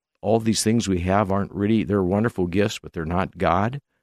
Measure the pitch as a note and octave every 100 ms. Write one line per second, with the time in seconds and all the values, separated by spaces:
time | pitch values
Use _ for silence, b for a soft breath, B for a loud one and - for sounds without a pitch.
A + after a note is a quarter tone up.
0 | _ - G2 A2+ A2+ G#2 G#2+ A#2 F#2+ F2+
1 | F#2 G2 F#2+ G2 F#2+ F#2 G2+ A2 D#2 G2+
2 | F2+ G2+ A2+ - F2+ F#2+ G2+ - - F2
3 | D#2 F2 F2 F2 F2 F2+ A2 C#3+ _ _